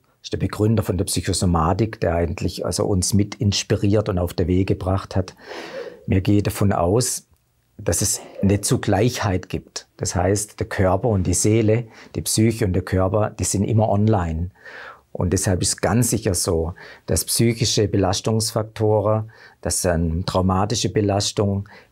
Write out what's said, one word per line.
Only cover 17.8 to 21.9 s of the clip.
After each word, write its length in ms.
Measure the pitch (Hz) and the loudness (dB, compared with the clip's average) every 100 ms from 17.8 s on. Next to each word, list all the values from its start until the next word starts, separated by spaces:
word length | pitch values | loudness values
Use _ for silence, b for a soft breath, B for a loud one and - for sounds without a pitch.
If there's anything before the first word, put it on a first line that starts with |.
| 101 | 2
Belastungsfaktoren, 1400 | 107 92 101 117 110 110 113 110 - 107 107 101 110 110 B B B | 2 0 0 0 0 0 -4 -4 -2 2 4 2 0 -2 B B B
dass 260 | - - 92 | -6 -2 0
eine 380 | 82 85 82 92 | 2 0 -2 -2
traumatische 640 | 92 92 92 104 120 113 | 0 2 2 0 -2 -2
Belastung 800 | 110 101 98 - - 101 98 101 B B | 0 0 0 -2 0 0 -2 -6 B B